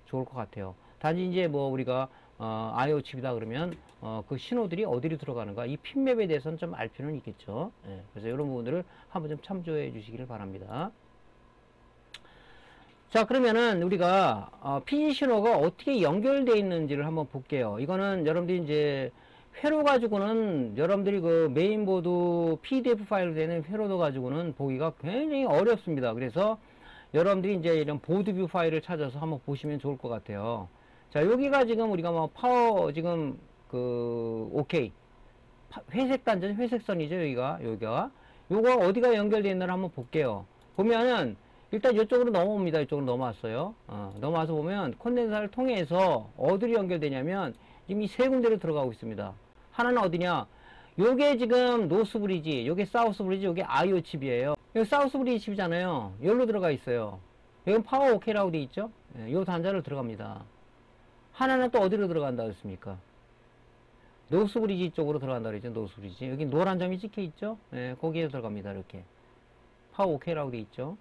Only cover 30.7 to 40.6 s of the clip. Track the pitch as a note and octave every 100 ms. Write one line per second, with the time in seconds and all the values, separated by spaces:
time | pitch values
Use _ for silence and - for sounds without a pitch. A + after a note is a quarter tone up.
30.7 | - - - - D3 E3+ B3 C#4 C#4 A#3
31.7 | A3 A3+ F#3 E3+ E3+ D#3 - B3 B3 A#3
32.7 | G3+ E3 D3 E3+ E3+ D3 B2+ - _ -
33.7 | B2+ B2 A#2+ A#2+ A#2 A#2 A2+ A2 C#3+ C#3
34.7 | E3+ A2+ - _ - - - - - -
35.7 | - - G3+ C4 C4 B3+ G3+ F#3+ G3+ A#3+
36.7 | A#3+ - F3+ D3+ F3+ D#3 B2 C3 E3+ A#2+
37.7 | G#2+ A2 B2+ A#3+ - - - - G3 A#3+
38.7 | B3+ F3+ G3+ A#3+ A3 G#3 G#3+ G3 F#3 F3+
39.7 | F#3 F#3 - A#2+ D#3+ C3+ G2+ G2 _